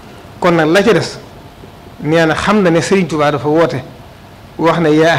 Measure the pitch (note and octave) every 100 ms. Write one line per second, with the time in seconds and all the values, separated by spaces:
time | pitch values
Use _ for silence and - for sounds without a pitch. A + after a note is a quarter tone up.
0 | - - - - F3+ E3+ D#3 F#3 G3+ F3
1 | C3 - - - - - - - - -
2 | D3+ E3 D#3+ D3 F#3+ G#3+ F#3 E3 - F#3+
3 | E3 D#3 D3 C#3+ D3 D#3 E3 C#3 - -
4 | - - - - - - D#3+ D#3+ D#3+ D3+
5 | D#3+